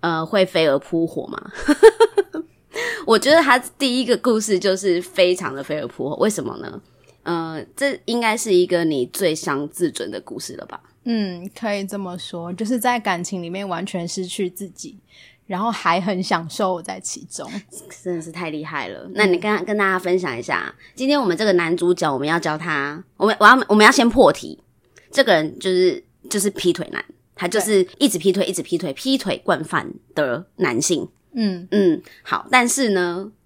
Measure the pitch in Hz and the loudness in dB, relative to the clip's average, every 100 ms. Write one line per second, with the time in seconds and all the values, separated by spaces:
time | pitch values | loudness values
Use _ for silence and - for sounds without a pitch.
0 | 170 165 165 208 185 170 160 135 - 165 | -2 -2 0 2 2 4 4 2 0 -2
1 | 165 - - - - - - 294 440 427 | -2 -4 -8 -12 -12 -8 0 8 8 8
2 | 453 - 381 320 330 _ _ 453 480 453 | 2 2 -4 -6 -12 _ _ -8 -6 -6
3 | 311 220 226 320 285 247 - _ 277 247 | 2 2 6 4 6 2 2 _ -2 0
4 | 240 208 254 220 214 190 190 185 196 175 | 0 0 2 0 0 0 0 0 0 0
5 | 180 - 180 180 180 135 139 151 123 - | -2 2 2 2 -4 -8 -6 -6 -6 -8
6 | 135 - 202 208 139 - - - _ _ | -8 0 0 0 -8 -10 -12 -14 _ _
7 | _ _ - 170 165 160 - - 277 254 | _ _ -6 -6 -6 -10 -12 -4 -2 -2
8 | - 240 233 220 220 180 180 180 165 143 | -4 -2 0 -2 2 4 4 2 0 -2
9 | 123 - 185 156 - 139 147 - 170 - | -4 -2 -2 -2 -4 -4 -4 -4 -4 -4
10 | 92 98 - 107 - - - - _ _ | -8 -8 -12 -12 -12 -14 -16 -18 _ _
11 | 247 226 196 175 185 - 226 202 196 202 | -4 -2 -4 -6 -14 -8 -6 -4 -6 -8
12 | 185 180 - 175 170 180 220 247 247 240 | -8 -10 -12 -10 -10 -6 -2 0 0 -2
13 | 220 175 175 190 170 185 196 170 196 185 | -2 -4 -4 -6 -6 -8 -6 -6 -6 -6
14 | 170 196 180 - 180 180 196 - - - | -6 -8 -8 -6 -6 -6 -14 -14 -18 -18
15 | _ _ - _ _ 180 226 226 175 175 | _ _ -20 _ _ -4 -4 -2 0 0
16 | 190 185 185 170 165 - 196 175 165 185 | 0 -4 -2 -2 -4 -4 -2 -2 -6 -12
17 | - - - - - 202 - - - - | -10 -12 -14 -14 -10 -12 -12 -20 -20 -12
18 | 185 170 160 165 170 151 151 151 98 92 | -8 -6 -8 -10 -8 -8 -8 -8 -8 -12
19 | - 190 208 175 214 208 180 208 196 185 | -10 0 2 2 0 -2 -2 0 0 0
20 | 180 185 180 117 120 104 69 - - - | 0 0 0 -6 -4 -4 -4 -12 -20 -4
21 | 262 285 226 170 214 180 165 170 175 180 | 0 2 2 2 4 4 2 0 2 2
22 | 160 131 143 170 165 156 165 151 143 151 | 0 0 0 -2 -2 -4 -4 -4 -4 -8
23 | - _ 208 214 208 262 - 208 214 262 | -16 _ 0 6 8 8 6 6 8 8
24 | 240 233 165 143 - - _ _ _ _ | 4 6 6 6 -6 -16 _ _ _ _
25 | _ - 247 170 156 - 190 180 185 - | _ 0 4 4 2 -6 -2 2 2 2
26 | _ _ - 208 196 - 180 - - - | _ _ -6 -2 -2 0 0 0 -4 -10
27 | - - _ - 180 214 208 202 180 - | -12 -18 _ -6 -2 -2 2 2 2 2
28 | 269 175 185 185 190 185 147 175 175 135 | 2 4 0 2 0 -2 -4 -4 -4 -6
29 | 262 269 196 131 - 170 160 165 - - | -2 -2 0 -4 -2 -2 -2 -6 -6 -14
30 | _ - 143 123 180 - 165 117 117 160 | _ -2 -2 -2 -8 -4 -2 0 0 -2
31 | - _ _ 262 208 180 185 208 185 160 | -4 _ _ -4 -2 -2 -2 2 4 2
32 | - - - - - 254 240 269 247 190 | -4 -20 -6 -6 0 2 2 0 0 2
33 | 175 175 202 _ | 0 -4 -10 _